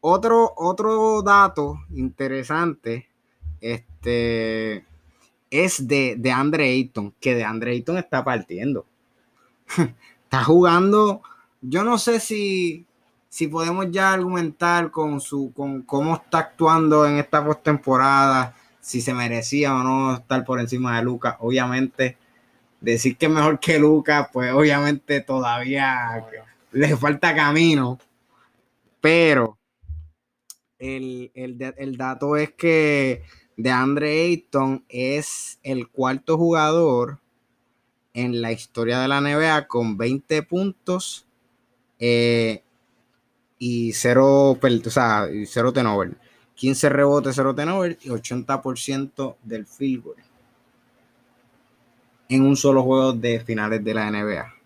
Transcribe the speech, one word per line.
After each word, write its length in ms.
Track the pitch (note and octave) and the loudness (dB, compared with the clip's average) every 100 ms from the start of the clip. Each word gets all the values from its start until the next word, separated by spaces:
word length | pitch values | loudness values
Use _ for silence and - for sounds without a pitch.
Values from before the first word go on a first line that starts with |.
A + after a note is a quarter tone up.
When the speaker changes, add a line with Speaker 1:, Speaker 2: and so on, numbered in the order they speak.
Speaker 1:
Otro, 520 | D#3 F#3+ A3+ A#3 A3+ - | 2 2 4 4 4 0
otro 680 | E3+ F#3 G#3+ A3 A3 G#3+ | -4 -2 -2 0 0 0
dato 560 | G3+ G3+ G3 D#3+ C#3+ D3 - C3 | 4 6 6 2 -6 -6 -12 -8
interesante, 1120 | C3 - C3+ C3+ B2 D3+ E3+ D3 A2+ A#2 - _ _ _ - - | -8 -4 -6 -6 -4 -2 -2 -4 -8 -8 -10 _ _ _ -14 -12
este, 1300 | A2+ A#2 _ - A#2+ A#2+ A#2 A2+ A2+ A2 A2 G#2 _ _ _ _ _ _ _ | -8 -8 _ -10 -4 -2 0 -2 -4 -4 -6 -8 _ _ _ _ _ _ _
es 360 | C#3+ F3+ - C3 | -2 0 -2 -2
de, 300 | C#3+ C3 A2+ | 0 0 -2
de 140 | B2 | -2
Andre 380 | B2+ C#3+ D#3+ C#3 | 0 0 2 2
Ayton, 440 | C3 B2 - G2+ _ | 2 -2 -6 -10 _
que 160 | C3+ A#2+ | -2 0
de 80 | |
Andre 280 | G#2+ A2+ A#2 | -2 -4 -4
Ayton 260 | A#2+ A#2+ F3+ | -4 -4 -6
está 260 | F3 C3+ | -2 -4
partiendo. 600 | B2+ A#2+ F#2 F2 B2 B2 - _ _ _ _ _ _ _ _ | -2 -4 -6 -8 -4 -6 -8 _ _ _ _ _ _ _ _
<laughs> 560 | - C#3 - _ _ | -2 -2 -4 _ _
Está 220 | _ C3 A#2+ | _ -2 4
jugando, 760 | E3 F3+ E3+ F#3+ G#3 G#3 G3 - - _ _ | 6 6 4 4 4 2 0 -10 -20 _ _
yo 240 | B2+ D#3 | -6 -2
no 140 | A3 A#3 | 0 0
sé 240 | - A#3 | 0 -2
si, 640 | - G#3+ G3+ F#3+ F3 E3 E3+ _ _ _ _ | -2 -4 -2 0 -2 -4 -16 _ _ _ _
si 200 | - D#3+ | -6 -4
podemos 440 | D#3+ E3 F3+ F#3+ | -2 -2 -2 -2
ya 220 | F3+ F#3+ | 0 0
argumentar 800 | F#3+ F3+ F3+ E3 D3+ F3 F3 E3 | 0 -2 -2 -4 -2 0 0 0
con 280 | D#3+ D#3 C#3+ | -2 -4 -4
su, 320 | - C#3+ C3 | -6 -6 -8
con 280 | A#2+ C#3 C3+ | -8 -8 -8
cómo 340 | B2+ C#3 D#3 E3 | -4 -2 -2 -4
está 240 | - E3 | -2 -4
actuando 680 | D#3+ _ D#3+ D#3+ D#3+ D3+ D3 | -4 _ 2 4 4 4 4
en 120 | D3 | 2
esta 280 | C#3+ D3+ D3 | 0 -2 0
postemporada, 1120 | D3+ - D3 C3+ C3 C3+ C#3 C#3 C3 B2 - _ _ | -2 0 0 2 2 4 4 4 2 -2 -8 _ _
si 220 | - B2+ | -8 -6
se 120 | A#2 | -4
merecía 640 | B2 A#2+ A#2 A2+ C#3+ C#3+ C3 | -4 -2 -4 -4 -2 0 0
o 80 | |
no 320 | C3 C3 C3+ B2 | 0 0 0 -4
estar 300 | - C3 - | -4 -4 -2
por 160 | B2 | -4
encima 360 | A#2 B2 B2+ A#2 | -4 -4 -2 -2
de 60 | |
Luka. 320 | A#2+ A#2+ B2 A#2+ | -2 -2 -4 -4
Obviamente, 760 | A#2 C3 B2+ B2 C3 - B2+ B2 _ _ _ _ _ _ | -2 -2 0 -2 -4 -2 -4 -4 _ _ _ _ _ _
decir 380 | A#2 A#2 B2+ B2+ | -2 0 0 0
que 80 | D#3+ | 0
es 60 | |
mejor 280 | D#3 D3+ D3 | 4 2 2
que 180 | - D#3+ | 0 4
Luka, 520 | D3+ D#3 D3 D3 C#3+ | 6 4 2 0 0
pues 220 | B2+ B2 | -4 0
obviamente 680 | C3 D3+ C#3+ C#3+ D3 _ C#3+ | 4 4 4 0 -2 _ -4
todavía 960 | - C3 B2 A#2+ B2+ C#3 C3+ B2+ A#2 A2+ | -2 -4 -2 -4 -2 -2 0 -2 -4 -8
Speaker 2:
Bueno. 220 | A2+ A2 - _ _ | -12 -20 -20 _ _
Speaker 1:
le 240 | C3 D3 C#3 | 0 0 2
falta 400 | D3 D3 F3 D#3 | 0 0 0 2
camino, 640 | D3 D3+ E3 D3 B2+ B2+ _ _ _ _ _ _ _ _ _ _ | 2 4 4 4 0 -4 _ _ _ _ _ _ _ _ _ _
pero 560 | D#3 E3 E3 C#3 A2+ G#2+ _ _ - D#2 - _ _ _ _ - _ _ | 2 4 6 4 2 -4 _ _ -16 -14 -14 _ _ _ _ -20 _ _
el, 500 | C3 C3 C3 B2+ B2 B2+ | -12 -10 -10 -10 -14 -14
el 220 | B2+ B2 | -14 -10
de-, 180 | C3 B2+ | -12 -10
el 200 | C#3 B2+ | -10 -6
dato 400 | C3 C3 C#3+ D3+ | -6 -4 0 0
es 160 | D3+ | -2
que 680 | _ E3+ D#3+ D3+ D3 C3+ B2 - - _ - | _ 2 4 4 2 0 -2 -8 -20 _ -4
DeAndre 640 | A#2 B2+ C3 C#3+ D3+ D#3 | 0 2 2 0 0 0
Ayton 600 | E3+ E3+ _ C#3 C3+ C3+ _ | 0 -2 _ -2 0 -4 _
es 680 | B2 B2+ C#3+ D3+ - - - | -6 -4 -4 -6 -10 -14 -14
el 280 | C3+ C3 A#2+ | -8 -8 -8
cuarto 480 | - C3 C3 - D#3+ | -4 -2 -2 -2 2
jugador 840 | E3+ D#3+ D3+ D#3+ E3 B2 A#2+ C#3+ _ _ _ _ _ _ _ _ _ | 2 2 2 4 4 2 -2 -8 _ _ _ _ _ _ _ _ _
en 280 | A#2+ B2 A#2+ | -6 -4 -4
la 100 | A#2 | -4
historia 480 | A2+ - - A#2 B2 | -6 -10 -6 -2 -2
de 80 | C3 | 0
la 120 | C#3 | -2
N 160 | C#3+ D3 | -2 0
B 120 | D#3+ | 0
A 200 | D#3 D3 | 0 -2
con 280 | A#2+ A#2 G2 | -4 -4 -4
veinte 460 | A#2 C3+ _ D#3 | -4 -4 _ -6
puntos, 880 | D3+ F3+ G3 F#3+ - F#3 - - _ _ _ _ _ _ _ _ | -2 -4 -4 -6 -6 -6 -6 -14 _ _ _ _ _ _ _ _
eh, 640 | A#2+ A#2+ A#2 A#2 A2+ G#2+ _ _ _ _ _ _ _ _ _ _ | 0 2 2 2 0 -4 _ _ _ _ _ _ _ _ _ _
y 340 | B2 A#2+ A#2 | -6 -4 -4
cero, 640 | G#2+ B2 B2 C3+ C#3 C#3 B2+ | -2 2 6 6 8 6 4
per-, 220 | C3 A#2+ | 2 2
o 60 | A2+ | 0
sea, 400 | C3 A#2 G#2+ G2 | 0 2 2 0
y 140 | F#2+ G#2 | -6 -6
cero 260 | - A#2+ | -2 0
turnover. 460 | C3 A#2 G#2 F2+ F2+ _ _ _ _ | 0 0 0 -2 -8 _ _ _ _
Quince 340 | C3 C3+ D3 | -2 2 2
rebotes, 460 | C#3 C#3+ C#3+ C3+ C3 | 4 4 2 0 -2
cero 180 | C3+ | -2
turnover 460 | C3+ D3+ F#3+ F3+ E3 | -2 -4 -2 -4 -6
y 80 | C3+ | -8
ochenta 500 | A#2 - B2 A#2 C3+ | -8 -6 -8 -4 -6
por 200 | C3+ B2 | -6 -8
ciento 580 | - C3+ C#3 - C3+ - | -6 -6 -8 -8 -10 -10
del 240 | A2 A2 G2+ | -14 -12 -12
field 360 | - C3+ B2 | -8 -4 -4
goal 140 | - - _ _ _ _ _ _ _ _ _ _ _ _ _ _ _ _ _ _ _ _ _ | -8 -20 _ _ _ _ _ _ _ _ _ _ _ _ _ _ _ _ _ _ _ _ _
en 140 | C3 | 2
un 120 | C3+ C#3 | 4 4
solo 260 | C#3+ C3+ | 4 4
juego 320 | C3 C3 C3 | 4 2 2
de 280 | A#2 A#2+ A#2 | 0 -2 -4
finales 420 | A#2 A2 G#2+ A2 | -4 -4 -2 -4
de 100 | G#2+ | -4
la 140 | A2 G#2+ | -4 -4
N 160 | G#2+ | -4
B 160 | G#2+ F2+ | -4 -6
A. 160 | C2 - | -10 -18